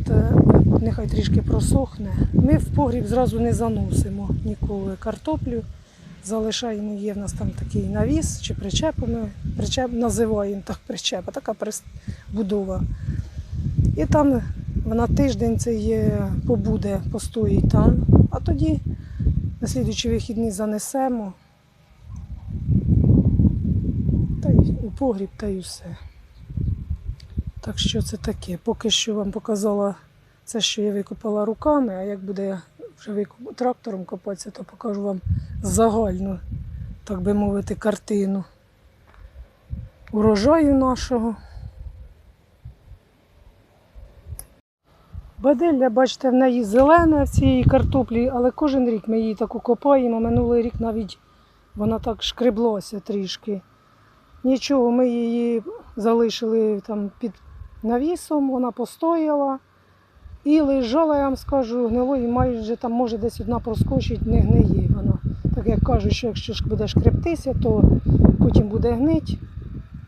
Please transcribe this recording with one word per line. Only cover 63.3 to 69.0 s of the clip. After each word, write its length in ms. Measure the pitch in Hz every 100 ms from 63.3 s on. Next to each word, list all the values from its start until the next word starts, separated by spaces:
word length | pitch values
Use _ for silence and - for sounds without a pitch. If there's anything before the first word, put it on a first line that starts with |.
| -
одна 180 | 202 233
проскочить, 680 | 240 214 - 262 - 226 226
не 140 | 226
гниє 480 | - - - - - -
вона. 220 | - - - - -
Так 120 | - 220
як 140 | 214
кажуть, 320 | - 233 196
що 140 | - 233
якщо 260 | 196 -
ж 160 | 208 -
буде 200 | 214 214
шкрептися, 640 | - 294 - 339 311 269 -
то 220 | 226 214 - - - - - -
потім 300 | - - 208
буде 240 | 220 233
гнить. 460 | 233